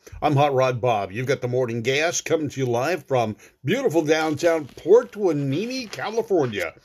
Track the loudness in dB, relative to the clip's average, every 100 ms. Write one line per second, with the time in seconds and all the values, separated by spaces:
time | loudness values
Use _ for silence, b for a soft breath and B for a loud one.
0 | B B 0 2 2 2 0 0 0 0
1 | -2 -6 -4 -4 -2 -2 -2 -2 -2 0
2 | 0 -2 -2 -2 -2 -4 -2 -2 -2 -4
3 | 0 0 0 -4 B _ -2 0 2 2
4 | 2 2 0 0 2 0 -2 -4 6 6
5 | 6 0 0 0 0 -2 -4 -6 -8 -8
6 | -6 -4 0 2 2 -2 -6 -8